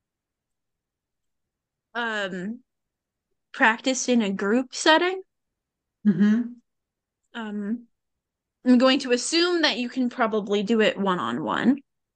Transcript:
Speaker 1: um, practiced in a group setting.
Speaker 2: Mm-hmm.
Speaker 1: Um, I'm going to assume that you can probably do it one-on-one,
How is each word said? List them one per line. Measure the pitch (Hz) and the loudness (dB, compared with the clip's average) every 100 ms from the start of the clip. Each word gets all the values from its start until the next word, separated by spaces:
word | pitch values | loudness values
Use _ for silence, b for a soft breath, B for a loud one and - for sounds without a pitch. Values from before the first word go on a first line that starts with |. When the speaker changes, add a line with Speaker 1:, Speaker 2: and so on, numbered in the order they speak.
| _ _ _ _ _ _ _ _ _ _ _ _ _ _ _ _ _ _ _ | _ _ _ _ _ _ _ _ _ _ _ _ _ _ _ _ _ _ _
Speaker 1:
um, | 233 233 214 190 185 190 247 _ _ _ _ _ _ _ _ _ | -8 -6 -6 -6 -8 -10 -12 _ _ _ _ _ _ _ _ _
practiced | - 247 226 262 254 - | 0 2 2 -2 -2 0
in | 240 | 0
a | 202 | 0
group | 196 202 240 262 | -2 0 0 -2
setting. | - 320 311 359 381 - _ _ _ _ _ _ _ 208 | 0 4 4 2 -4 -12 _ _ _ _ _ _ _ 0
Speaker 2:
Mm-hmm. | 170 208 226 240 - _ _ _ _ _ _ _ | 4 2 2 -2 -12 _ _ _ _ _ _ _
Speaker 1:
Um, | 240 214 208 202 240 240 _ _ _ _ _ _ _ | -12 -10 -8 -6 -8 -10 _ _ _ _ _ _ _
I'm | 254 247 | 2 4
going | 262 262 | 4 2
to | 254 | 0
assume | 247 - 330 359 339 | -2 0 0 0 2
that | 294 220 | 0 -2
you | 240 | -6
can | 262 247 | -4 -4
probably | - 226 214 196 208 | -2 -2 -2 -2 -2
do | 202 226 | 0 2
it | 208 - | 2 0
one-on-one, | 196 180 113 143 107 82 233 285 - _ _ | -2 -2 -2 -4 -4 0 2 0 -6 _ _